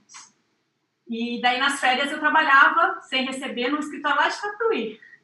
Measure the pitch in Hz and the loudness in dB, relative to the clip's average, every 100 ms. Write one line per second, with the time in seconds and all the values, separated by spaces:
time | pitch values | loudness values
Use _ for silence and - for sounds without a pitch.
0 | _ - - _ _ _ _ _ _ _ | _ -20 -20 _ _ _ _ _ _ _
1 | - 226 240 240 247 247 277 277 262 254 | -10 -6 -4 -2 0 0 0 0 0 0
2 | 285 302 302 311 294 277 285 330 370 - | -2 -2 2 2 6 6 6 4 0 -2
3 | - 262 254 262 262 214 285 302 - - | -6 -4 -4 -6 -8 -4 -2 -4 -6 -6
4 | 294 294 330 - 415 - 466 277 214 214 | -2 0 0 -2 -8 -2 -2 0 -4 -10
5 | - - | -20 -18